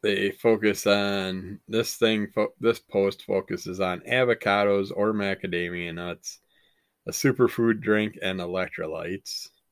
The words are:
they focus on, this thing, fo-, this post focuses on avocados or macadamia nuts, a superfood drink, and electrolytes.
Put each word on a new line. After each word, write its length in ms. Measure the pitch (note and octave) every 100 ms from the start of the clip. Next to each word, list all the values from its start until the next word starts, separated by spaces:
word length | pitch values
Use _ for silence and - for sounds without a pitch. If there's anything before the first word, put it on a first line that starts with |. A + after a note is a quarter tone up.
they 300 | G#2+ G2 G2+
focus 560 | - A#2 A2 G#2+ G2 -
on, 720 | G2+ G2+ G2+ F#2+ F#2 F2+ G2+ -
this 280 | A2 A2+ -
thing, 320 | A2+ A2 G2+
fo-, 220 | - G#2 _
this 200 | A2+ A2+
post 440 | _ G2+ G2 -
focuses 560 | - G2 - - - F#2
on 200 | F#2+ F2
avocados 880 | G2+ B2 B2 A2+ - G2+ G2+ G2+ G2
or 200 | - G#2
macadamia 800 | G#2+ G2 F#2+ F#2+ F2 F2 F2 F2
nuts, 460 | E2+ F2 E2+ - - _ _ _ _ _ _ -
a 40 |
superfood 720 | - C#3 C3+ A#2+ - A#2 A2
drink, 360 | - G#2+ G#2+ -
and 160 | G2 F#2+
electrolytes. 1120 | F2 F#2 F#2 - D#2+ D#2+ E2 F#2+ - - - _ _